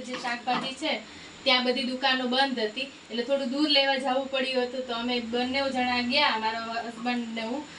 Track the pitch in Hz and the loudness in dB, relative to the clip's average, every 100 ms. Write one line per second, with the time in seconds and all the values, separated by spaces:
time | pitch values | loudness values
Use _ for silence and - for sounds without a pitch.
0 | 226 240 247 233 254 240 262 262 302 220 | -8 -6 -4 -4 0 0 -2 -4 -2 -2
1 | - - - - 269 254 247 254 247 254 | -6 -16 -16 -2 4 4 4 2 0 0
2 | 262 254 254 254 269 226 214 233 269 - | 2 2 2 4 2 2 -2 -2 -8 -10
3 | - 226 240 277 262 277 294 277 277 269 | -6 -4 0 0 2 2 4 6 4 2
4 | 269 262 269 269 254 254 247 262 247 233 | 2 0 0 -2 0 0 0 -2 -4 -4
5 | 240 247 226 240 247 269 269 254 247 247 | -2 -2 -2 -2 0 0 0 0 0 0
6 | 240 285 285 220 220 226 226 226 233 226 | 2 2 2 2 0 -2 -4 -4 -6 -4
7 | 240 247 226 226 226 277 302 | -2 -2 -2 -4 -4 -4 -6